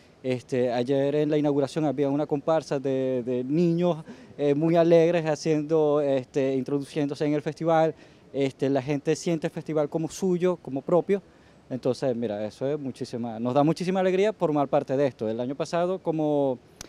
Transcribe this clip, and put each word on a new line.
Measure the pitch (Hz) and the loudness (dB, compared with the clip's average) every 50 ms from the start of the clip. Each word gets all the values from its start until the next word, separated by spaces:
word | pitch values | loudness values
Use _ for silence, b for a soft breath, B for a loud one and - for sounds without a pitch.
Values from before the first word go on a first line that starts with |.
| B B B B - | B B B B -4
Este, | 131 127 123 120 - - 123 123 127 117 | -4 -4 -4 -4 -2 -2 0 0 0 0
ayer | 123 123 123 139 135 139 143 143 | 0 0 0 0 2 2 2 2
en | 151 151 147 | 0 0 2
la | 156 | 2
inauguración | 151 147 151 143 147 139 127 - 165 156 | 2 2 2 2 2 0 0 -2 -2 -2
había | 151 131 131 143 139 | -2 0 0 0 0
una | 139 143 151 | 0 -2 -2
comparsa | - 156 143 - - 160 160 143 - 156 139 | -2 -4 -2 0 0 0 0 0 -2 -4 -4
de, | 131 139 131 131 131 131 131 127 117 | -2 -2 -2 0 0 0 -2 -2 -2
de | 123 127 123 127 | -2 -4 -4 -2
niños, | 127 147 165 175 170 165 170 175 175 165 156 160 B B B B B B - | 0 0 2 2 2 2 2 2 0 0 -2 -6 B B B B B B -2
eh, | 143 147 143 | 0 0 2
muy | 143 160 165 165 | 2 2 4 4
alegres | 170 165 165 170 170 160 170 175 170 156 | 4 6 6 6 6 6 6 4 2 0
haciendo, | 160 151 143 - 165 156 151 151 147 165 160 151 147 143 151 | 0 -2 -2 0 0 0 0 0 0 2 2 4 4 2 2
este, | 147 139 139 135 127 - - 147 135 135 135 | 2 2 0 0 -2 -2 -2 0 0 0 0
introduciéndose | 135 123 135 143 143 139 - - 160 147 139 143 - 156 | -2 -2 -2 -4 -4 -4 -4 -4 -4 -2 -2 -2 -2 -2
en | 147 147 | 0 0
el | 151 - | 0 -2
festival. | 160 151 - 165 165 165 160 160 160 151 B B B B B B - - | -4 -6 -2 0 2 4 4 4 2 0 B B B B B B -10 -4
Este, | 135 139 135 - - 143 135 | -2 -2 -2 -2 -2 0 0
la | 139 139 | 0 0
gente | 127 139 151 143 - 160 156 | 0 0 -2 -2 0 -2 -2
siente | - - 180 170 156 - 165 | 0 0 -2 -2 -2 -2 -4
el | - | -6
festival | 170 151 - 156 156 151 147 | -8 -8 -4 -2 -2 -2 -2
como | - 165 160 151 | -2 -4 -4 -4
suyo, | - - - 190 180 175 175 180 180 160 - | -4 -4 -2 0 0 2 2 0 0 -2 -6
como | 135 131 139 | -8 -8 -6
propio. | - - 175 170 151 - 196 196 B B B B B B B B B - | -2 2 2 2 2 2 -2 -2 B B B B B B B B B -10
Entonces, | 135 120 - 139 123 - - 135 120 | -10 -4 -2 -2 -2 -2 -2 -2 -2
mira, | 117 117 107 104 104 107 | -2 -4 -4 -4 -4 -6
eso | 107 - - 131 135 | -8 -6 -6 -4 -4
es | 147 156 | -4 -4
muchísima, | 143 135 113 - 127 - - 117 117 120 110 110 | -6 -8 -10 -10 -10 -8 -8 -8 -8 -8 -6 -4
nos | 117 123 123 | -4 0 2
da | 120 123 | 4 4
muchísima | 156 165 - 185 175 185 196 | 4 2 0 -2 -2 0 0
alegría | 185 185 180 185 196 214 214 | 0 2 2 2 2 0 0
formar | - 180 156 151 147 143 135 | 0 -2 0 0 0 0 2
parte | - 147 139 - 135 | 0 0 0 0 0
de | 135 147 | 0 0
esto. | 135 120 - 117 107 | 0 -2 -2 -4 -4
El | 110 117 | -4 -4
año | 123 127 143 | -4 -6 -4
pasado | - 160 - - 170 175 180 190 185 | -6 -6 -4 -2 -2 -2 -2 -2 -4
como, | - 170 160 160 151 151 147 143 143 135 127 117 - B B B B | -4 -4 -2 0 0 0 2 2 2 0 0 -4 -8 B B B B